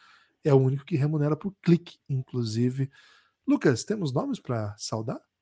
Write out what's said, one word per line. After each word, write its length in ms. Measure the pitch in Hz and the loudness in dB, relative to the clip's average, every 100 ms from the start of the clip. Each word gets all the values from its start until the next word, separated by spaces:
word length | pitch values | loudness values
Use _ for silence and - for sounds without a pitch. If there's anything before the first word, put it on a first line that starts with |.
| _ _ _ _ | _ _ _ _
É 100 | 156 | 4
o 40 | 135 | 4
único 280 | 131 139 - | 4 0 -2
que 100 | 151 | 0
remunera 400 | 147 156 147 151 | 0 0 0 -2
por 200 | 202 - | -6 -4
clique, 380 | - 170 170 - - | 2 2 2 -16 -6
inclusive. 800 | 135 - 123 117 110 123 131 135 _ - _ _ _ - | -6 -4 -6 -4 0 0 0 -6 _ -20 _ _ _ -2
Lucas, 360 | 285 175 120 | 0 2 0
temos 300 | - 214 156 | -2 -4 -4
nomes 260 | 131 277 247 | -4 -4 -6
pra 360 | - 117 104 107 | -6 -6 -6 -8
saudar? 420 | - 113 113 240 _ _ | -8 -8 -6 -10 _ _